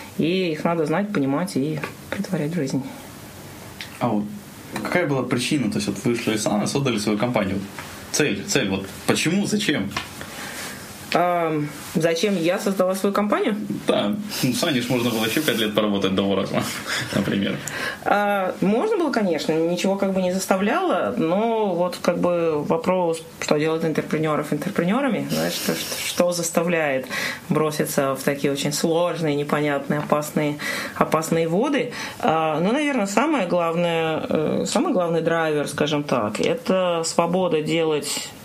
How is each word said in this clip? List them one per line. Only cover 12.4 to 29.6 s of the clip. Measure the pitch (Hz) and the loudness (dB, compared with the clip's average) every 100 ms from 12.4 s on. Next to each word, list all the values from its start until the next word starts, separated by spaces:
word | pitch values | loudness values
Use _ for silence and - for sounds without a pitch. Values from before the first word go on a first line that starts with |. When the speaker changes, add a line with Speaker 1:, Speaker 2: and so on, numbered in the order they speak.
| 165 196 | 2 2
Speaker 1:
создала | 202 190 185 | 0 2 2
свою | 196 202 202 | 2 2 2
компанию? | 208 330 370 208 - - - | 2 2 2 0 -2 -4 0
Speaker 2:
Да, | - 104 104 - - | 2 2 -2 -4 -2
ну, | 135 | 0
с | 113 - | 2 0
Аней | 127 | 0
ж | 120 | 0
можно | 127 120 | 2 2
было | 110 113 | 0 0
еще | 156 | 2
пять | 135 110 | 2 2
лет | 107 | 2
поработать | 107 107 98 95 | 2 2 2 2
до | 95 | 2
Oracle, | 98 95 - - - - - | 2 0 0 -2 -2 -6 -6
<laughs> | - - - | -4 -2 -2
например. | - 101 101 - - - - - | 0 0 0 -2 -6 -6 -6 -4
Speaker 1:
А, | - 202 202 202 185 - | 0 2 4 2 0 0
можно | 180 220 427 427 | 2 2 2 2
было, | 311 | 2
конечно, | 226 196 151 - | 2 2 0 0
ничего | 160 165 175 196 196 | 2 2 2 0 2
как | 196 | 2
бы | 190 | 2
не | 185 | 0
заставляло, | 185 - 196 202 311 370 190 107 - | 0 0 0 2 2 2 0 0 0
но | 160 190 233 226 208 | 2 2 2 2 0
вот | 170 180 175 | 0 0 0
как | - 175 | 0 2
бы | 175 175 165 151 | 2 2 2 0
вопрос, | 143 165 170 185 170 165 - - | 0 0 2 2 2 0 -6 -8
что | - 151 | 0 2
делает | 156 160 165 | 2 0 0
интерпренеров | 151 - 156 156 147 147 | 0 0 0 2 0 0
интерпренерами, | 147 190 - 170 240 277 170 139 | -2 -2 0 2 2 2 0 -2
знаешь, | 113 - | -2 -2
что, | - - | -2 -2
что, | 123 - - - | -2 -4 -6 -6
что | - 175 | 2 2
заставляет | 170 165 - 170 165 151 131 131 - - - - | 2 0 2 2 2 2 0 -2 -4 -4 -6 -2
броситься | 151 156 151 151 - 139 135 | 2 2 0 0 2 0 0
в | |
такие | - 143 147 | 0 0 0
очень | 139 147 | 0 -2
сложные, | 147 175 165 175 160 156 143 | 0 2 2 2 0 0 0
непонятные, | 143 151 | 2 2